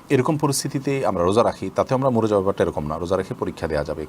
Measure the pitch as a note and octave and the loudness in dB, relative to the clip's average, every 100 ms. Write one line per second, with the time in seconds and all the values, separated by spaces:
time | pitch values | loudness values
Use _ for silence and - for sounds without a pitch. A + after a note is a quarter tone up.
0 | - C3+ B2+ D3+ D3 C#3 D3 C#3 C3+ C3+ | -2 0 2 0 0 -2 -4 -4 -2 0
1 | G2 F#2+ F2 G#2+ G#2 - F#2 - F#2+ C3 | 0 2 2 4 2 0 -4 -2 0 2
2 | C3+ A#2 G#2+ G#2 F#2+ - F2 D#2+ D2 D#2 | 2 2 4 2 2 2 0 0 -4 -4
3 | F2 F#2 F#2+ B2 F#2 D#2 D#2 D2+ D2+ D2+ | -2 -2 -2 -4 -6 -4 -4 -2 -2 -6